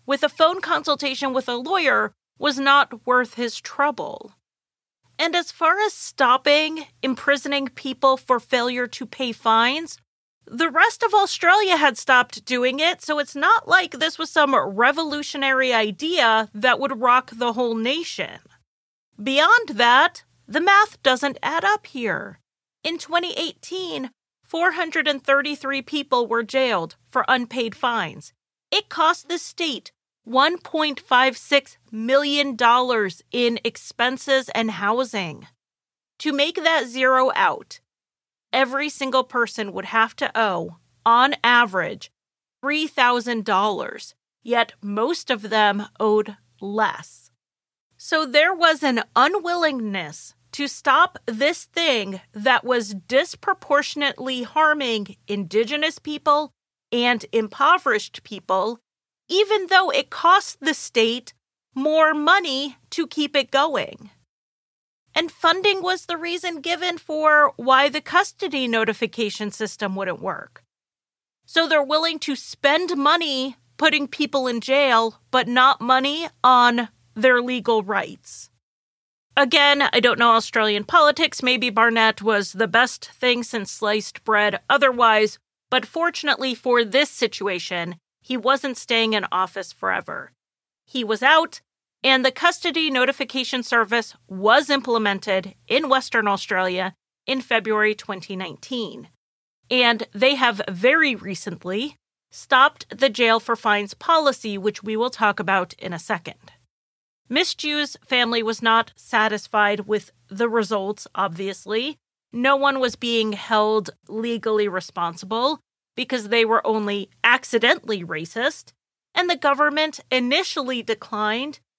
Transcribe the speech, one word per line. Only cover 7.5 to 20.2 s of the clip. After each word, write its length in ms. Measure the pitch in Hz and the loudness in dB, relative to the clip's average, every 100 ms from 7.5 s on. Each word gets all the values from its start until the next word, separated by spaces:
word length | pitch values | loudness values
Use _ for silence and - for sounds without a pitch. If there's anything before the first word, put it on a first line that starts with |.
| 285 269 | -4 -4
people 480 | - 269 254 269 262 | -8 -10 0 2 2
for 220 | - 247 | 0 -2
failure 480 | - 254 247 247 247 | 0 0 0 -4 -6
to 180 | - 233 | -8 -14
pay 240 | - 254 | -8 -8
fines, 640 | 220 233 226 233 294 330 - _ _ _ _ - | -4 0 2 2 -2 -8 -16 _ _ _ _ -16
the 260 | 233 330 | -4 -2
rest 320 | 277 415 - | 4 2 2
of 100 | 466 | 2
Australia 640 | 415 392 - 339 403 392 330 | 2 2 0 4 4 4 4
had 200 | 294 226 | 2 0
stopped 480 | - 254 247 - - | 2 2 2 -6 -4
doing 340 | 254 247 269 | 0 0 0
it, 220 | 330 359 | -2 -2
so 180 | - 302 | -4 -4
it's 160 | 285 285 | -4 -2
not 320 | 320 440 - | 2 2 4
like 240 | 359 349 | 2 2
this 260 | 254 311 - | -4 -4 -4
was 140 | 320 | -2
some 240 | 330 285 254 | 2 4 2
revolutionary 1160 | 135 196 247 285 320 294 294 294 269 262 262 | 0 2 2 2 -4 -6 -8 -4 -2 0 2
idea 800 | 233 214 190 311 349 233 220 214 | 2 0 -4 -4 2 4 2 0
that 260 | 214 254 247 | -2 0 2
would 200 | 269 254 | -2 -2
rock 320 | 247 247 254 | 2 2 0
the 200 | 226 240 | -4 -4
whole 220 | 226 247 226 | -2 -4 -2
nation. 640 | 233 311 320 - 165 - _ _ _ _ _ _ _ - | -2 -4 -6 -10 -10 -12 _ _ _ _ _ _ _ -10
Beyond 480 | 208 269 330 466 440 | 0 2 4 4 2
that, 540 | 220 240 254 339 - | 2 4 6 4 -2